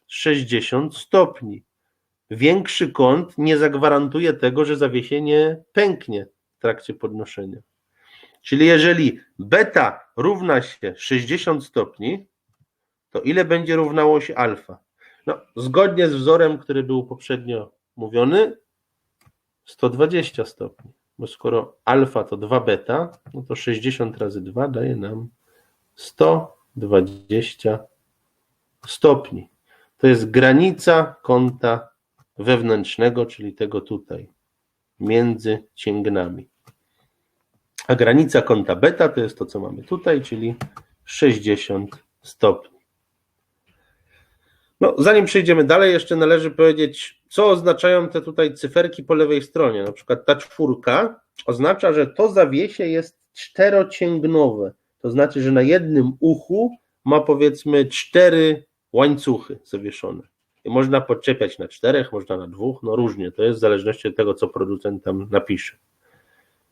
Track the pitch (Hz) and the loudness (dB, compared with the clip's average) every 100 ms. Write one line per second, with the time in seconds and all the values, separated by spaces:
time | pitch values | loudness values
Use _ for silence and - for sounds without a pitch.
0 | _ - 160 143 123 120 113 127 147 - | _ -6 -2 -2 -2 -4 -2 -4 -4 -10
1 | - 190 175 - 110 98 _ _ _ _ | 0 2 2 -2 -16 -16 _ _ _ _
2 | _ _ - 110 143 185 - - 156 139 | _ _ -14 0 2 2 -2 -6 -4 2
3 | 127 151 170 - 151 151 147 139 147 143 | 2 2 -2 -4 0 2 0 0 0 2
4 | 143 151 170 139 127 131 151 147 139 123 | -2 -2 -2 0 -2 0 -2 0 -2 -2
5 | 123 147 147 151 156 160 _ - 208 165 | -4 -4 0 2 2 -2 _ 0 0 -2
6 | - 101 95 _ _ _ 117 110 - 107 | -8 -10 -10 _ _ _ -4 -4 -10 -12
7 | 110 107 110 - 98 107 _ _ _ _ | -10 -10 -14 -14 -14 -16 _ _ _ _
8 | _ _ _ _ - 139 160 165 165 170 | _ _ _ _ -4 2 6 6 4 2
9 | 139 - _ - 101 180 214 170 113 - | 0 -2 _ -12 0 2 2 2 0 -4
10 | _ - 151 196 180 135 120 - 98 - | _ -4 -2 -2 0 -2 -2 -10 -12 -10
11 | - 131 120 170 - 151 131 - 202 - | -4 -4 -2 -6 -4 -4 -4 -6 -6 -6
12 | 120 196 - _ _ _ _ _ _ _ | -8 -8 -12 _ _ _ _ _ _ _
13 | _ - 131 180 175 170 165 160 151 156 | _ -8 -2 0 0 0 0 0 0 2
14 | 151 151 147 - 117 104 - 90 _ _ | 4 2 0 -2 -2 -4 -14 -20 _ _
15 | _ _ - 151 _ 117 127 147 196 175 | _ _ -8 -8 _ -10 -2 2 2 2
16 | 170 139 135 165 160 147 - 139 131 131 | 0 0 2 4 4 0 -6 -6 -2 -4
17 | 123 127 - 123 120 117 101 _ _ - | -6 -12 -10 -10 -8 -10 -10 _ _ -16
18 | 110 117 127 185 220 - _ _ _ _ | -4 0 2 2 0 -2 _ _ _ _
19 | _ _ _ _ _ _ _ - 127 123 | _ _ _ _ _ _ _ -4 -4 0
20 | 160 175 139 - 110 - 104 _ - _ | 0 -2 -6 -8 -10 -10 -16 _ -20 _
21 | _ - 113 - 117 117 - _ - 135 | _ -16 -16 -8 -4 -4 -4 _ 0 2
22 | 131 120 101 101 107 127 120 98 - 135 | 2 -2 -6 -8 -2 -2 0 -4 -2 -4
23 | 170 - - 139 127 117 - 113 123 131 | -6 -12 -20 -16 -12 -10 -6 -4 -4 -6
24 | 113 110 104 101 92 107 139 120 131 117 | -8 -6 -8 -8 -10 -6 -4 -4 -6 -6
25 | 101 110 120 _ _ _ _ _ _ _ | -8 -12 -14 _ _ _ _ _ _ _
26 | - - 160 165 160 _ _ 120 104 98 | -10 0 2 2 -2 _ _ -10 0 2
27 | 92 - - 110 110 - 110 110 - _ | 2 -6 -6 -4 -4 -6 -4 -4 -8 _
28 | _ _ _ _ _ _ _ _ - - | _ _ _ _ _ _ _ _ -18 -6
29 | 151 135 - 92 - _ _ _ _ - | -2 -2 -4 -16 -18 _ _ _ _ 0
30 | 131 117 110 120 131 135 185 175 - 165 | 2 2 2 2 4 4 2 0 2 2
31 | 156 - - 127 127 127 120 117 - _ | 2 -6 0 0 0 -2 -4 -4 -6 _
32 | _ _ _ - 107 123 117 110 92 - | _ _ _ -8 0 0 0 -2 -2 0
33 | 117 120 113 - 104 95 104 104 - 104 | 0 0 -6 -8 -14 -8 -8 -8 -8 -12
34 | - 85 - _ _ _ _ _ _ - | -12 -16 -18 _ _ _ _ _ _ -8
35 | 104 113 120 110 110 107 - - 110 104 | 0 2 2 -2 -4 -4 -6 -10 -6 -4
36 | 104 101 87 90 - _ _ _ _ _ | -2 -2 -4 -10 -18 _ _ _ _ _
37 | _ _ _ _ _ _ _ - - 127 | _ _ _ _ _ _ _ -10 -2 2
38 | 117 135 160 131 - 110 95 90 147 170 | 4 4 4 2 2 0 0 2 2 4
39 | 160 - 110 - 101 101 98 - - 180 | 0 0 -6 -6 -10 -8 -10 -12 -10 -6
40 | 175 147 131 110 113 117 - - _ _ | -2 -2 -4 -8 -8 -8 -12 -16 _ _
41 | - - 143 110 107 101 - 98 101 - | -12 0 2 2 -2 -2 -4 -8 -8 -16
42 | _ _ - - 104 - - _ _ _ | _ _ -16 0 2 2 -6 _ _ _
43 | _ _ _ _ _ _ _ _ _ _ | _ _ _ _ _ _ _ _ _ _
44 | _ _ _ _ _ _ _ - - - | _ _ _ _ _ _ _ 0 0 4
45 | 160 214 196 196 170 165 139 170 190 170 | 4 4 4 0 2 4 4 4 4 2
46 | - 165 160 165 156 156 160 156 147 143 | 0 0 4 4 2 4 4 4 -2 -6
47 | - _ _ - 208 180 175 165 180 180 | -18 _ _ 2 4 4 2 2 2 2
48 | 170 170 160 156 156 147 180 170 175 170 | 0 -6 -6 -2 -2 -2 -2 0 0 -2
49 | 131 156 151 147 139 165 139 107 101 101 | -2 2 2 0 -4 0 0 0 -6 -8
50 | - 120 - 143 - - 147 120 - 139 | -4 -4 0 0 -2 -4 -2 -2 0 0
51 | 220 226 _ _ - 120 147 190 190 151 | -2 -6 _ _ -6 -2 0 0 0 0
52 | 139 - 220 190 151 139 202 - 175 160 | -2 0 0 4 2 2 -4 -4 -4 -4
53 | 165 _ _ - - - 196 196 190 - | -6 _ _ -20 -8 2 4 4 0 -2
54 | 175 165 156 160 139 107 98 - _ _ | -4 -2 0 2 2 0 -8 -10 _ _
55 | 120 123 143 143 131 131 131 180 160 151 | -4 0 0 0 0 2 4 2 2 0
56 | 127 135 160 160 - 190 240 - _ _ | 0 0 0 0 -2 -2 -2 -6 _ _
57 | 127 151 151 139 147 147 147 147 139 - | 0 0 2 2 2 0 0 0 0 -4
58 | - 175 180 165 160 151 _ _ _ 117 | 0 6 6 6 2 0 _ _ _ 2
59 | 143 143 143 117 - - - 101 101 - | 2 2 -2 -4 -4 -18 -12 -12 -10 -12
60 | 98 - - _ _ _ 110 123 131 135 | -12 -12 -18 _ _ _ -4 0 2 0
61 | 135 117 - 127 101 - 87 - 120 139 | 0 -4 -2 -2 -4 -6 -16 -4 0 0
62 | - 104 95 92 90 95 120 131 113 113 | -2 -8 -8 -10 -10 -8 -8 -6 -4 -2
63 | 117 98 90 - 113 113 110 101 104 110 | -2 -4 -8 -2 -2 2 0 0 -2 -6
64 | 107 90 104 95 92 - 95 98 104 98 | -6 -2 -2 -2 -4 -6 -6 -6 -8 -8
65 | 95 95 101 101 - 95 - - _ _ | -8 -8 -2 -4 -2 -6 -8 -18 _ _
66 | _ _ _ _ _ _ _ | _ _ _ _ _ _ _